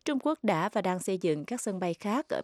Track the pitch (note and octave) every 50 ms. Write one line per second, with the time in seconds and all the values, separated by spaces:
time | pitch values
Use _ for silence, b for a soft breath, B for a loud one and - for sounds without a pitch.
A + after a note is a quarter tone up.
0 | B - D4 C4 - D4 D#4 - - G#3+ G3 D#3 E3 G#3 - A3 F#3 F#3 F3+ F#3
1 | D#3 - F#3+ F#3 F3+ F3 D#3 D3+ D3 - A#3 B3 - A3+ G3 F#3 F#3 F3+ E3+ -
2 | - G#3 G#3+ C4+ D#4+ - - C2